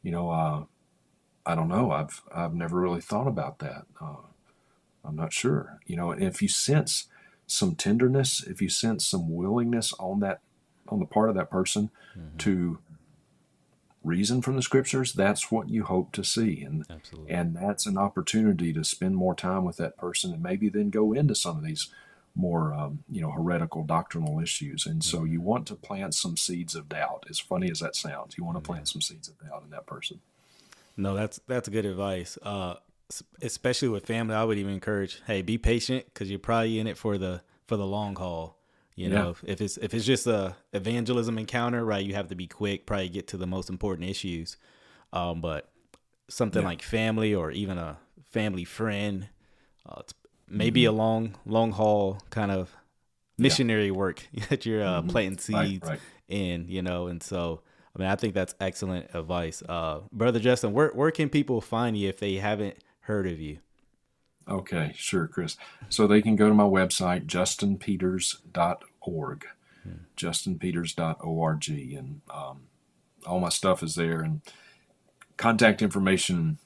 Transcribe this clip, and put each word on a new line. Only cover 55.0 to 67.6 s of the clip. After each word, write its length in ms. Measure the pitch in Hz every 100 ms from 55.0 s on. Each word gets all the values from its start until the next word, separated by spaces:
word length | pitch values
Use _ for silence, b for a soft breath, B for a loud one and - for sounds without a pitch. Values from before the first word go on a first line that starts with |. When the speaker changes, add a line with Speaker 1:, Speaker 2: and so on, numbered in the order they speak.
Speaker 1:
Mm-hmm. 60 | 85
Speaker 2:
planting 440 | 101 95 95 -
Speaker 1:
Right, 120 | 104 101
Speaker 2:
seeds 180 | 95 82
Speaker 1:
right. 140 | 78 B B _
Speaker 2:
in, 380 | 98 95 87 85
you 140 | 95
know, 280 | 92 90 90
and 140 | 87
so, 380 | - 92 85 80 b b b
I 40 | -
mean, 100 | 95
I 80 | 98
think 160 | 113
that's 220 | 95 92 -
excellent 540 | 95 - 98 90 -
advice. 480 | 87 80 87 82 - -
Uh, 320 | 87 80 76 101
Brother 300 | 110 120 117
Justin, 320 | 117 123 110
where, 160 | 107 151
where 160 | 117 151
can 180 | 160 151
people 320 | 151 139 120
find 380 | - 113 120 107
you 100 | 98
if 100 | 92
they 180 | 101 95
haven't 420 | 104 104 101 - b b
heard 260 | - 107 92
of 120 | 82
you? 180 | 76 78 _ _ _ _ _ _ _ _ -
Speaker 1:
Okay, 440 | 98 90 87 76
sure, 320 | - - 95 80
Chris. 300 | - 82 - B B B
So 180 | - 107
they 160 | 104
can 140 | 107 104
go 100 | 107
to 80 |
my 80 | 107
website, 640 | 101 95 92 - 92 90 156
justin 520 | 90 90 -